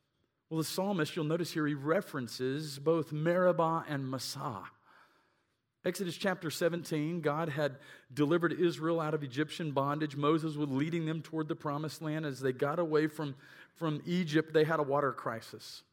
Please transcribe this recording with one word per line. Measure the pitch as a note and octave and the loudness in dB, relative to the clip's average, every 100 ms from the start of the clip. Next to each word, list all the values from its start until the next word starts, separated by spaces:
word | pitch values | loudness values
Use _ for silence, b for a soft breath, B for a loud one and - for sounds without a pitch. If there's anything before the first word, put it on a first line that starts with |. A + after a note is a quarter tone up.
| _ _ _ _ _ | _ _ _ _ _
Well, | D#3+ | -4
the | |
psalmist, | D3+ - F#3+ F#3+ D3+ | -2 -2 0 0 -2
you'll | E3+ D3+ | -2 -2
notice | E3 D#3+ | -2 -2
here, | E3 | -2
he | D3+ | -2
references | D3 C#3 F#3 - C#3+ A#2 - B2+ C#3 D#3 C#3 | 0 0 0 0 -6 -6 -4 -4 -2 -6 -2
both | C#3+ E3 D3 | 2 2 0
Meribah | D3+ D#3+ F3 F3+ D#3+ E3 E3 - | 0 2 4 4 4 2 0 -2
and | C#3+ C3 | -4 -4
Massah. | C3 - C#3 C#3+ G2 - - b b b b b b b b _ _ | -6 -6 -6 -6 -6 -10 -18 b b b b b b b b _ _
Exodus | F3 F3+ F3+ - | -6 -4 -4 -2
chapter | G3 F#3 D#3+ | -2 0 -4
seventeen, | - E3+ E3+ D3 D#3 D3+ F3 | 0 0 0 -2 -2 0 0
God | D3+ D3+ E3 | 0 0 -2
had | C#3 D3 C3+ B B B | 0 -2 -2 B B B
delivered | B2+ D3 E3+ E3+ | 0 4 4 4
Israel | - F3 C#3+ D#3+ E3 | 4 2 2 0 0
out | D3+ | 0
of | D#3 | -2
Egyptian | C#3+ B2 D3+ - D#3+ | -2 -2 -2 -2 -2
bondage. | C3+ C#3 D3 D3+ C3+ | 0 0 0 -2 0
Moses | D3 D#3+ D#3+ D3 | 4 4 2 -2
was | D3 | 0
leading | C3 D#3 E3+ D#3+ | 0 0 0 -2
them | D#3+ | -4
toward | - D#3+ D#3 | -4 -4 -4
the | |
promised | D#3 D3+ C#3+ D#3 - | -4 -4 -4 -4 -6
land. | D#3 D3+ C#3 | -4 -4 -4
As | B2+ | 0
they | C3+ | 0
got | B2+ C#3+ E3 | 2 0 2
away | E3 D3+ D#3 | 2 4 2
from, | D3+ D3 C3 B B B - | 0 -6 -6 B B B -4
from | D#3+ D3 | -2 -2
Egypt, | - F3 E3 D3+ D#3 | 0 0 4 2 4
they | D#3 | 4
had | D#3 D#3+ | 6 4
a | |
water | C#3+ C#3+ C#3 | 2 2 2
crisis. | B2 - A2+ - G#2+ - - - | 0 -4 -6 -8 -14 -14 -18 -20